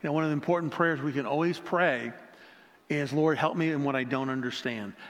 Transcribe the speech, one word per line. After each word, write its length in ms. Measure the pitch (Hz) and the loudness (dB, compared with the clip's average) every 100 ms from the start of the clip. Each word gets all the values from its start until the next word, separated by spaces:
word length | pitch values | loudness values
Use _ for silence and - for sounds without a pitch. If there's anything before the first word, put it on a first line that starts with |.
You 60 | 151 | -2
know, 40 | |
one 120 | 156 | 2
of 60 | 156 | 2
the 40 | |
important 380 | 147 156 175 170 | 2 2 2 0
prayers 300 | 175 165 147 | 2 2 2
we 100 | 147 | -2
can 140 | 135 117 | -2 -2
always 320 | 147 170 170 | 0 0 -2
pray 540 | - 175 175 123 117 - - - - - - - - | -2 2 2 2 -4 -10 -16 -20 -20 -20 -20 -20 -4
is, 240 | 147 139 | -2 0
"Lord, 240 | 143 156 143 | 2 2 4
help 200 | 156 175 | 0 2
me 160 | 160 | 0
in 120 | 147 | 0
what 120 | 139 135 | 0 0
I 80 | |
don't 260 | 123 131 135 | 0 -2 -2
understand. 640 | 131 123 - 127 113 101 - - | -2 -4 -6 -6 -6 -8 -12 -18